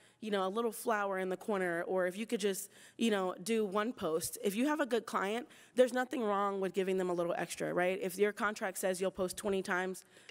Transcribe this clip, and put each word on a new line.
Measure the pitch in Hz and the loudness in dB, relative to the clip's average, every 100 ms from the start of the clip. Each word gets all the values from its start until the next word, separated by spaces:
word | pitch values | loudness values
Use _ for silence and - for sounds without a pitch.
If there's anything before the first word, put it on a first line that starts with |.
| - _ | -20 _
you | 214 | -2
know, | 202 190 | 0 0
a | |
little | 208 233 | 0 -2
flower | 208 240 214 202 190 | -2 -2 0 0 -2
in | 185 | -2
the | 180 | -2
corner, | - 196 180 170 - | -2 0 0 0 0
or | 185 180 | 0 0
if | 190 | -2
you | 226 | -4
could | 233 | 0
just, | 202 190 - - - - | 0 -2 -6 -14 -20 -2
you | 226 | 2
know, | 202 185 - | 2 0 -4
do | 180 226 208 | -2 0 2
one | 202 214 | 0 0
post. | - 175 160 - - | -2 -2 0 -2 -2
If | 202 196 | -2 2
you | 285 | 0
have | 302 | 2
a | 277 | 0
good | 233 - | 0 -2
client, | 196 190 233 - - - - | -2 0 -2 -6 -16 -4 4
there's | 254 | 4
nothing | 247 254 294 | 4 0 0
wrong | 214 202 202 196 | 0 2 2 0
with | 190 | 0
giving | 185 185 190 | 0 0 2
them | 180 | 2
a | |
little | 175 170 - | 2 0 -2
extra, | 170 - 156 | -4 -4 -2
right? | 170 180 185 | 2 2 0
If | 185 185 | -2 2
your | 208 | 0
contract | 202 214 214 202 180 | 2 -2 -2 -4 -2
says | 190 185 | -2 0
you'll | 190 | -2
post | 190 185 - | 0 -2 -2
twenty | 208 196 | 0 0
times, | 185 180 185 185 - - - | 0 0 -2 -6 -12 -20 -20